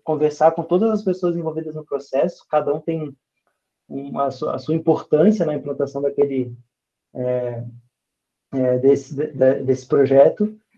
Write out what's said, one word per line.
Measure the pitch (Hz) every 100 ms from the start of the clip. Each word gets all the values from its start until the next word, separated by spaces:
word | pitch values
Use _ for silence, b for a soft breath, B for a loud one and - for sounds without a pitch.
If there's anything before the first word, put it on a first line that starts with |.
conversar | - 147 151 - 160
com | 160
todas | 160 185 220
as | 214
pessoas | 196 180 175 170
envolvidas | 160 156 156
no | 156
processo, | 151 139 - 131 180 - -
cada | 151 139
um | 151
tem | 165 160 147 139 _ _ _ _ _ _ _
uma, | 139 139 139 139
a |
sua, | - 151
a | 135
sua | - 160
importância | 165 - - 151 196 214
na | 156 147
implantação | 143 139 139 139
daquele, | 143 139 139 135 120 117 _ _ _ _ _
é, | 127 127 127 123 120 120 - _ _ _ _ _ _ _
é, | 135 127 127
desse, | 135 135 -
de, | 139 151
de, | 135 131 135
desse | 131 127 -
projeto, | 143 135 135 151 - 214 214 _